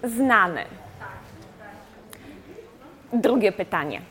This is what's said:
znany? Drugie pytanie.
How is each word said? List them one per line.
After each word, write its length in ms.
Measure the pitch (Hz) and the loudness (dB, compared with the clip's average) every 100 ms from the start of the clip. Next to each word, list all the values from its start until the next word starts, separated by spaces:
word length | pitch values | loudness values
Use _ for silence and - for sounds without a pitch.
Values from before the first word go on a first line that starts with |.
znany? 600 | 240 233 269 226 185 151 - - - - - - - - - - 208 - - - - - 277 311 - - - - - - - | -4 0 4 6 4 0 -8 -12 -18 -16 -16 -16 -18 -20 -20 -20 -20 -20 -20 -20 -20 -20 -20 -20 -20 -20 -20 -20 -20 -20 -4
Drugie 380 | 240 214 247 202 | 0 2 4 2
pytanie. 500 | 185 180 175 147 107 - | 0 -4 -4 -4 -8 -12